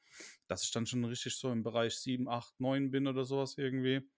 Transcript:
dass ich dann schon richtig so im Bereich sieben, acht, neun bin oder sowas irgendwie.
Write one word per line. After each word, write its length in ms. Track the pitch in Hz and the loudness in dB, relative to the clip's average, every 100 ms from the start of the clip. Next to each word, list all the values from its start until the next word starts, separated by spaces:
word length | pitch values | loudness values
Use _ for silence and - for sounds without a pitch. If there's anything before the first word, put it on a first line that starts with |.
| _ - - - - | _ -18 -18 -14 -6
dass 160 | - | -2
ich 80 | - | 0
dann 160 | 117 113 | 0 0
schon 180 | 123 | 0
richtig 300 | 117 123 113 - | 0 -2 -4 -2
so 140 | 131 | 0
im 140 | 117 | 0
Bereich 320 | 113 117 117 - | 0 2 2 0
sieben, 300 | - 127 123 | -2 -2 0
acht, 320 | 120 - - | -2 -4 -4
neun 320 | 131 135 139 | 0 2 2
bin 160 | 135 139 | 2 2
oder 160 | 131 | 0
sowas 340 | 127 139 131 - | 0 0 -2 -2
irgendwie. 500 | 135 131 131 135 135 | -2 2 2 2 0